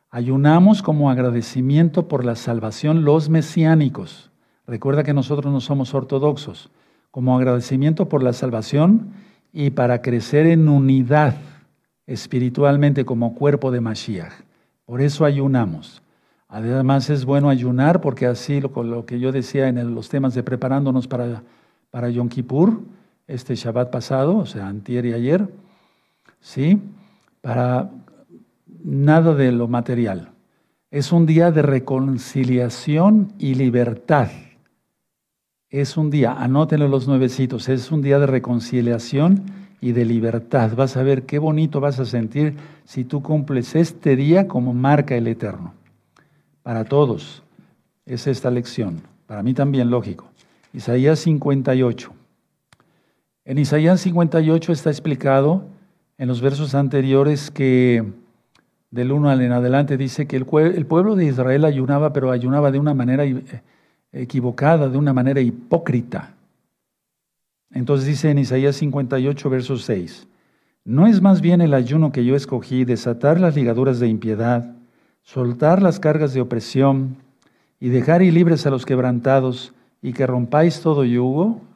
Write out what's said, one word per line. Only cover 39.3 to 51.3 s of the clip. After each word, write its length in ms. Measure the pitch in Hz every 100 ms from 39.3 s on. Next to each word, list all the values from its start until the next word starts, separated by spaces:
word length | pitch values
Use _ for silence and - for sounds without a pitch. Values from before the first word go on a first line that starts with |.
| 196 - - - -
y 100 | 123
de 140 | 120 117
libertad. 680 | 117 113 113 - 139 110
Vas 220 | 117 135 131
a 60 |
ver 240 | 127 135 127
qué 120 | 143
bonito 400 | 156 156 160 151
vas 220 | 143 131
a 60 | 123
sentir 500 | 117 110 139 151 143 - - _
si 180 | -
tú 180 | 127 143
cumples 520 | - 156 143 131 120
este 420 | 156 165 - 160 131
día 320 | 143 180 190
como 240 | 127 123
marca 420 | 123 135 147 147
el 120 | 120 117
Eterno. 480 | 113 107 80 85 - _ _ _ _ _ _ _ _
Para 220 | 123 113
todos 580 | 110 143 143 104 - - _ _ _ _ _ _ -
es 200 | 123 143
esta 240 | 131 131
lección. 520 | 123 120 - 104 82 - _ -
Para 160 | 104
mí 120 | 110
también, 360 | 131 139 135 120
lógico. 360 | 120 101 90 - _ _ _ _
Isaías 460 | - - 127 139 156
cincuenta 560 | 165